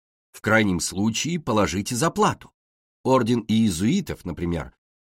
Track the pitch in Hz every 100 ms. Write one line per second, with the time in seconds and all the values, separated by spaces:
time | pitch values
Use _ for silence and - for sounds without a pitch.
0 | _ _ _ - - 110 107 90 - 90
1 | 110 110 139 170 139 107 92 87 104 120
2 | 165 185 202 - - _ _ _ _ _
3 | - 131 117 120 - 110 113 82 104 190
4 | - 73 87 78 87 85 67 - _ _